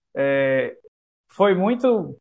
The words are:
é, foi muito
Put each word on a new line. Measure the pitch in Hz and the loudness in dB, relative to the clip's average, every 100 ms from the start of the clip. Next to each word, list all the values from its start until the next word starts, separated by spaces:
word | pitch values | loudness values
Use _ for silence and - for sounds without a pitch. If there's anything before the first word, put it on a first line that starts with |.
| _ - | _ -4
é, | 139 139 135 135 123 - - _ _ _ _ | -2 0 0 0 -2 -8 -20 _ _ _ _
foi | - 202 | 0 2
muito | 185 196 247 254 226 147 135 | 2 0 0 0 0 -2 -12